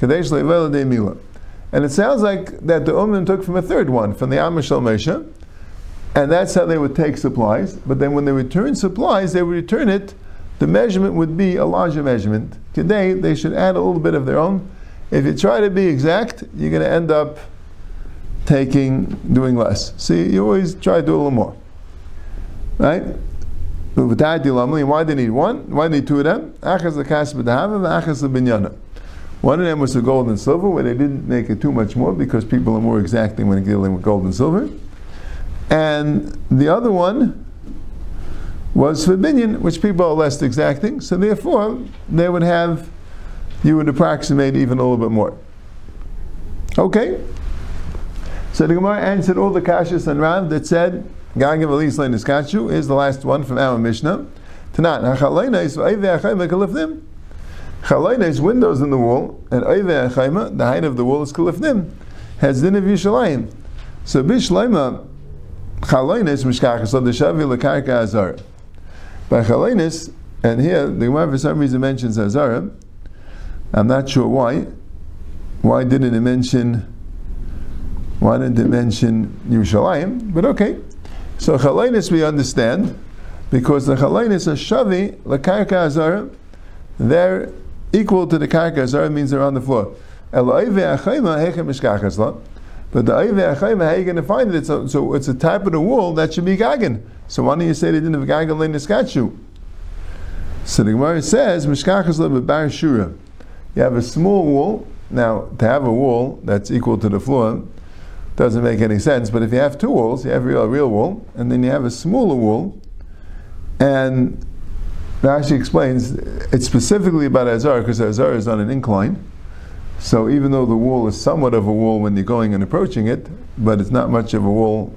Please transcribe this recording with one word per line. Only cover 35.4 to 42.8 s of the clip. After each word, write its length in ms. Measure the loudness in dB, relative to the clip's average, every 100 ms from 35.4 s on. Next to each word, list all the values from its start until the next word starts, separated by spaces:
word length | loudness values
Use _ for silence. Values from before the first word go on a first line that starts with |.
| -6 -6 0
And 680 | 2 2 0 0 0 -2 -6 0
the 180 | 4 4
other 240 | 4 2
one 540 | 2 2 2 0 -2 -12 -14 -12 -10 -10 -8 -8 -6 -6 -6 -6 -6 -2
was 320 | 2 4 4
for 120 | 2 4
binyan, 420 | 4 2 2 0
which 240 | -2 0
people 240 | 0 2 2
are 80 |
less 260 | 4 2 2
exacting. 600 | 0 2 0 0 -2 -4
So 160 | -4 0
therefore, 600 | 2 0 0 0 0 -4 -10 -12 -2
they 200 | 0 2
would 140 | 2
have, 460 | 2 2 0 -2